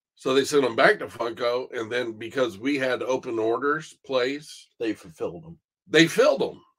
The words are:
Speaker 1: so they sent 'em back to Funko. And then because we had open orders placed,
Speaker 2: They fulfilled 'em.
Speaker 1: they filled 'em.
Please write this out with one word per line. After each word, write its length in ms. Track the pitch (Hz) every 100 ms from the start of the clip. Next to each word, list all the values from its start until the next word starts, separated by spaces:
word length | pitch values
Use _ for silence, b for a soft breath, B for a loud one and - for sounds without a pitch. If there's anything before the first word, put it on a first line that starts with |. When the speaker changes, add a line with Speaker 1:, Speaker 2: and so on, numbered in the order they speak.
| _
Speaker 1:
so 180 | _ 139
they 100 | 131
sent 200 | 135 143
'em 120 | 127 113
back 220 | 156 208
to 60 | 139
Funko. 640 | - 117 117 120 123 127
And 180 | 123 110
then 220 | 120 117
because 440 | 107 113 135 123 95
we 200 | 127 143
had 240 | 131 123
open 360 | 117 131 127 113
orders 560 | 110 120 143 156 160 -
placed, 640 | - 131 127 143 156 - - _
Speaker 2:
They 160 | 117
fulfilled 500 | 104 90 80 107 85
'em. 140 | 80 82 _ _ _
Speaker 1:
they 200 | 156 165
filled 360 | 185 277 262
'em. 220 | 104 - _